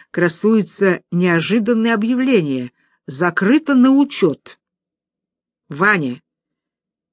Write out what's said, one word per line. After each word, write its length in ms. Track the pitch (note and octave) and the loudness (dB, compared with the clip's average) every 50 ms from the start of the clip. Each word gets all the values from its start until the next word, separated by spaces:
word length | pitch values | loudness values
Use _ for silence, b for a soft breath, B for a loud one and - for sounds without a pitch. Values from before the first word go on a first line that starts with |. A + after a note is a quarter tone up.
| b b | b b
красуется 880 | - F3 F3 E3+ D#3+ - - G#3+ A3+ A3 F#3+ - - - G3+ F#3+ F3 - - _ | -4 -2 -2 -2 -2 -2 0 2 2 2 0 -2 -4 -2 0 0 0 -2 -6 _
неожиданное 840 | - F3 F3+ F3+ E3+ E3 D3 C3 G3 A#3+ G#3 A3+ A#3+ A3+ A3 A#3 A#3 | -2 0 0 2 2 0 0 0 -2 0 0 0 0 0 0 0 0
объявление: 760 | A3 G#3+ A3+ B3+ B3 C4 C4+ C4 G3+ D#3+ C#3+ C3+ C3 B2 B2 - _ _ _ _ _ _ | -2 -2 -2 -2 -2 0 2 2 2 0 0 -4 -6 -6 -10 -14 _ _ _ _ _ _
«Закрыто 680 | - C3+ C3+ F3 F3 E3+ - G3 G3 C4 D4+ D#4 - C#4 | -14 -6 -2 -2 -2 0 0 2 2 2 2 2 0 2
на 160 | B3+ B3 C4 | 4 4 4
учёт». 720 | C4+ C#4 C#4+ C#4+ - - G3 D#3+ C3 - _ - - _ _ _ _ _ _ _ _ _ _ _ _ _ _ _ _ _ _ _ _ _ _ | 4 2 2 0 0 0 0 0 0 -4 _ -20 -20 _ _ _ _ _ _ _ _ _ _ _ _ _ _ _ _ _ _ _ _ _ _
«Ваня!» 540 | - D3+ C#3+ F#3 G#3 G#3 F3+ D3 B2+ B2 D3 _ _ _ _ _ _ _ _ _ _ _ _ _ _ _ _ _ _ | -16 -6 -2 0 0 0 0 -2 -6 -8 -10 _ _ _ _ _ _ _ _ _ _ _ _ _ _ _ _ _ _